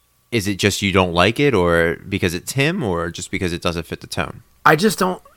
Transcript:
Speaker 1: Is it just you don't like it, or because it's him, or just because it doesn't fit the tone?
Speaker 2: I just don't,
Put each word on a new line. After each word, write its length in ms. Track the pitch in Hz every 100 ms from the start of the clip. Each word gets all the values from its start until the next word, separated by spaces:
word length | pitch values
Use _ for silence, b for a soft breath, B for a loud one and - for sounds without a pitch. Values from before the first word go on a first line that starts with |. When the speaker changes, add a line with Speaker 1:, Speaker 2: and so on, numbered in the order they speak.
| _ _ _
Speaker 1:
Is 180 | 117 95
it 80 | 95
just 240 | 104 -
you 100 | 101
don't 220 | 92 92
like 260 | 85 95 117
it, 140 | 147
or 420 | 107 87 85 85 - 82
because 240 | 98 92
it's 200 | 85 -
him, 300 | 135 147 190
or 260 | 113 85 85
just 220 | 85 -
because 220 | 92 90
it 80 | 82
doesn't 240 | 90 82 -
fit 160 | 85
the 60 | -
tone? 360 | - 71 - _ _ 147
Speaker 2:
I 100 | 156
just 220 | 208 -
don't, 220 | 185 180 -